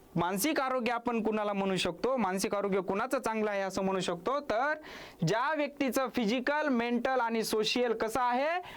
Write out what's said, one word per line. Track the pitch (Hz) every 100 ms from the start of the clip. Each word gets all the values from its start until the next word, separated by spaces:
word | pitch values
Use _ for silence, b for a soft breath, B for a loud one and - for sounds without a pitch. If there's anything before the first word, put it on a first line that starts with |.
| - 165
मानसिक | 170 196 294 302
आरोग्य | 262 262 233
आपण | 233 240 233
कुणाला | 214 214 208
म्हणू | 202 196 185
शकतो, | 185 175 233 262
मानसिक | 190 190 208
आरोग्य | 202 202 196
कुणाचं | 185 196 262 269
चांगलं | 226 220 214
आहे | 196
असं | 190 190
म्हणू | 190 190
शकतो, | 180 175 - 277
तर | 285 220 285 311 B B B B 160
ज्या | 214 277
व्यक्तीचं | 311 285 285 277 262 254 -
फिजिकल, | 208 254 254 294 302
मेंटल | 240 240 240 254 262
आणि | 233 226
सोशल | 208 220 214 247 240
कसं | 226 226 262
आहे, | 247 247 294 359 B